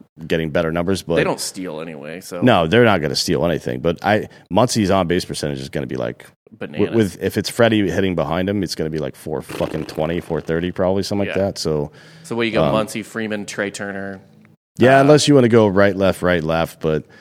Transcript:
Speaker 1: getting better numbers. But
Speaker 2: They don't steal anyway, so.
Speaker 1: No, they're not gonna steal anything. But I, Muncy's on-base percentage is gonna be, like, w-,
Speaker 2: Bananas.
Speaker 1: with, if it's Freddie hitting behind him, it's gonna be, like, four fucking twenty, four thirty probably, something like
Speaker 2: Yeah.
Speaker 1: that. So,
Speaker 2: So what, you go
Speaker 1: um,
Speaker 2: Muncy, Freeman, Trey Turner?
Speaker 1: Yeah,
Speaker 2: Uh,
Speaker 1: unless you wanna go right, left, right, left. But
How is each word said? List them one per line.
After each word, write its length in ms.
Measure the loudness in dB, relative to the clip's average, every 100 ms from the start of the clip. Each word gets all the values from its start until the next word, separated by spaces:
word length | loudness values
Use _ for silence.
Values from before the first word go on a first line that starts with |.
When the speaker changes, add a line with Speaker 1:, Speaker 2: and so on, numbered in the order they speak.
| _ -18 -4
Speaker 1:
getting 240 | -2 0
better 220 | -2 0
numbers. 300 | -2 -2 -4
But 140 | -2 -2
Speaker 2:
They 80 |
don't 160 | -2 -4
steal 400 | -8 -10 -10 -10
anyway, 400 | -12 -14 -14 -16
so. 200 | -12 0
Speaker 1:
No, 260 | 4 4 4
they're 180 | 6
not 160 | 6 4
gonna 140 | 0 -2
steal 280 | 0 0 0
anything. 340 | -2 -4 -4
But 180 | -2 -2
I, 240 | 0 0 -2 -14 _
Muncy's 380 | 2 2 2 2
on-base 340 | 2 2 0
percentage 360 | -2 -6 -6 -6
is 80 | -8
gonna 180 | -8 -6
be, 100 | -6
like, 300 | -8 -10 -18 _ _ -16
w-, 200 | -10 -4 0
Speaker 2:
Bananas. 80 | 2 0
Speaker 1:
with, 80 | -2
if 140 | -4 -2
it's 120 | -4
Freddie 400 | 2 4 4 2
hitting 240 | 0 0
behind 340 | -2 -2 -2 -2
him, 140 | -2
it's 120 | -4
gonna 160 | -4 -4
be, 80 | -4
like, 160 | -8 -10
four 260 | -10 -8
fucking 440 | -8 -6 -6 -6 -8
twenty, 340 | -4 -4 -4
four 200 | -4 -6
thirty 300 | -2 -4 -4
probably, 300 | -2 0 0
something 240 | -2 -4 -2
like 80 | -2
Speaker 2:
Yeah. 60 |
Speaker 1:
that. 140 | -4 -4
So, 320 | -4 -4 -4 -10 -20 -20
Speaker 2:
So 100 | -8 -4
what, 100 | -2
you 60 |
go 120 | 0
Speaker 1:
um, 100 | 0 0 -2
Speaker 2:
Muncy, 180 | -8
Freeman, 420 | -8 -8 -6 -6 -8
Trey 240 | -6 -6
Turner? 500 | -6 -10 -8 -10 -12 -18 _ _ _ _ 2
Speaker 1:
Yeah, 200 | 6 8
Speaker 2:
Uh, 40 |
Speaker 1:
unless 260 | 8 6 6
you 60 |
wanna 140 | 6 6
go 180 | 6 6
right, 260 | 4 2 2
left, 260 | 0 2
right, 200 | 0 0
left. 380 | 0 0 -2 -2
But 240 | -2 -2 -4 -16